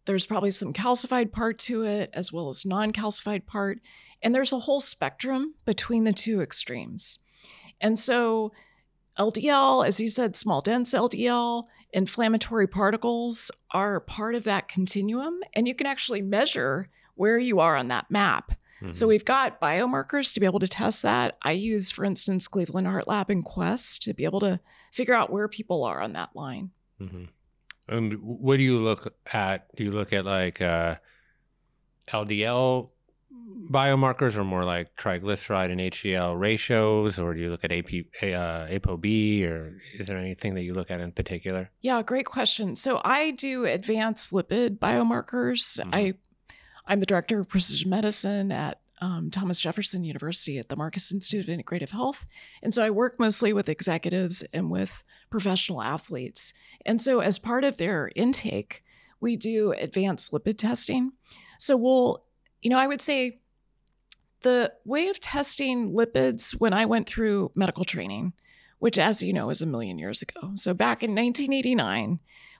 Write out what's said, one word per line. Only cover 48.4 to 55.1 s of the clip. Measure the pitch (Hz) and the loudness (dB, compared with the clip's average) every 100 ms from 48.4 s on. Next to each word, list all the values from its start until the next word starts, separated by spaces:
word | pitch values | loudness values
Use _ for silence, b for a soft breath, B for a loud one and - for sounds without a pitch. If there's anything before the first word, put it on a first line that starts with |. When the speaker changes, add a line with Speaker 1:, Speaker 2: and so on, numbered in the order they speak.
| 196 | -2
Speaker 1:
at, | - 151 - _ _ | -2 -4 -8 _ _
um, | 180 170 160 | -4 -4 -4
Thomas | 185 190 180 | -2 -2 0
Jefferson | - 175 202 185 | 0 -2 -2 -2
University | 165 139 156 165 - 139 | -4 -6 -4 -2 -2 -6
at | - | -6
the | 135 | -6
Marcus | 156 185 - | -6 -4 -2
Institute | 196 - 208 180 | -2 -2 -2 -4
of | |
Integrative | 170 - 170 143 | -6 -4 -6 -4
Health. | 208 254 277 - B B B | -4 -4 -4 -10 B B B
And | - | -2
so | 214 | 2
I | 220 | 2
work | 208 247 - | 2 0 2
mostly | 226 214 220 | 2 4 4
with | 208 196 | 2 0
executives | 156 - 165 180 180 180 175 - | -2 -2 -2 0 -2 0 -2 -4
and | 160 170 | -4 -4
with | 175 190 - - | -2 -4 -8 -16